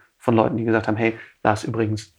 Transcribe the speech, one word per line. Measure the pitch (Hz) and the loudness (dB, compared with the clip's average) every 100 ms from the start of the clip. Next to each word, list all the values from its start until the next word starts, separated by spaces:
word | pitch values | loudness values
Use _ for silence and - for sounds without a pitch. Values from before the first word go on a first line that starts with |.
| _ _ | _ _
von | - | 2
Leuten, | 113 123 117 | 4 2 0
die | |
gesagt | 113 113 101 | 0 0 0
haben, | 107 | 0
"Hey, | 113 110 - _ | -2 -2 -12 _
Lars, | 117 107 | 0 0
übrigens", | - 113 110 107 - | -2 -2 -2 -2 -8